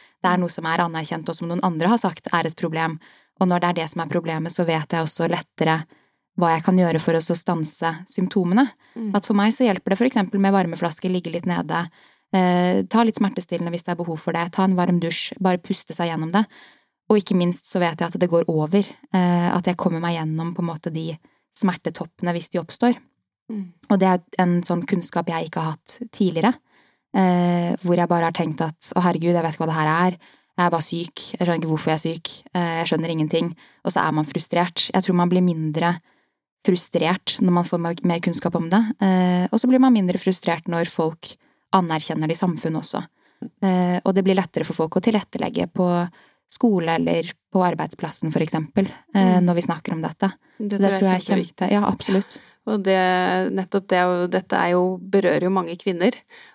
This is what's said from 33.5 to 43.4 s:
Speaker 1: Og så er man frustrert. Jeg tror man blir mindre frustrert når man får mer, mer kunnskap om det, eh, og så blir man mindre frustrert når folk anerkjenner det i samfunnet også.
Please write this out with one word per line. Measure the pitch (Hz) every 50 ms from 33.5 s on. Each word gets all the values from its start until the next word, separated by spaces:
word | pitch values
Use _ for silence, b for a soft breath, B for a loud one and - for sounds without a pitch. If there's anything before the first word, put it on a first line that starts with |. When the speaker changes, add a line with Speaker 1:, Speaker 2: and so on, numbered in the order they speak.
| 165 b b b b b b
Speaker 1:
Og | -
så | - 156 - 160
er | 156
man | 151 156
frustrert. | 151 - 160 - - - 170 175 175 - - - - -
Jeg | 190 180
tror | - 180
man | 175 175 175
blir | 180 180 180
mindre | 180 165 160 156 156 151 160 170 170 175 170 _ _ _ _ _ _ _ _ _ _ _ _ -
frustrert | - 180 180 - - - 170 156 160 185 - - - - -
når | 196 180 175
man | 175 175
får | - - 170
mer, | 170 170 170 170 -
mer | 180 165 175
kunnskap | 170 185 165 - - 170 -
om | 165 160 165
det, | 180 214 226 214 220 -
eh, | 196 190 185 185 180 180 180 180 180 -
og | - 226
så | - 254
blir | 254 254
man | 262 262 240
mindre | 214 190 180 180 180
frustrert | - 185 185 - - 170 170 165 - 175
når | 170 170 170 165 -
folk | - 160 160 165 - - - - _ _ _ _ _ _ - -
anerkjenner | 190 180 165 160 156 - - 160 156 156 156
det | 165 -
i |
samfunnet | 202 180 165 156 - 160 160 156 -
også. | - - - - - B B B B B B